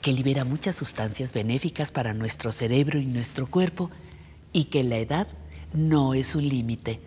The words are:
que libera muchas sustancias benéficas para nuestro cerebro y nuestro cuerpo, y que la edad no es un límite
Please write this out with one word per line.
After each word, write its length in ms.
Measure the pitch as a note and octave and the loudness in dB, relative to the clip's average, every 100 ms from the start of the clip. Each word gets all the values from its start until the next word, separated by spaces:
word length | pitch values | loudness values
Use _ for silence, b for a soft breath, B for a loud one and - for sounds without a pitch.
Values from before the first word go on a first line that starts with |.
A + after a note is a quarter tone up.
que 120 | - | 2
libera 320 | C3 C3+ C3+ | 2 2 2
muchas 320 | B2+ D3 - F3+ | 0 -2 -2 -4
sustancias 560 | C3+ - A2 G#2 B2+ | -6 -4 -4 -4 -4
benéficas 600 | - A2 B2 E3+ - D3+ | -2 0 0 0 -2 -4
para 220 | - A#2 | -2 -2
nuestro 380 | G#2+ A2 - A#2 | -2 -2 -2 -4
cerebro 460 | G#2+ A#2 B2 C#3+ D3 | -2 2 4 4 2
y 60 | |
nuestro 460 | C3+ A#2+ A#2 - C3 | 0 -2 -2 -4 0
cuerpo, 400 | F3+ F#3 E3+ F3 B B B B B - | 2 2 0 -6 B B B B B -2
y 120 | - | 0
que 180 | C#3+ D3 | 2 2
la 140 | B2+ A#2 | 2 0
edad 320 | A2+ D3+ G3+ - B B B | 0 0 -2 -6 B B B
no 400 | D#3 D#3 D#3 C3+ | 0 4 4 4
es 200 | C3 C3 | 2 0
un 140 | D#3+ C#3+ | 0 0
límite 520 | C3+ A#2 A2+ - A2+ | 0 0 -2 -4 -8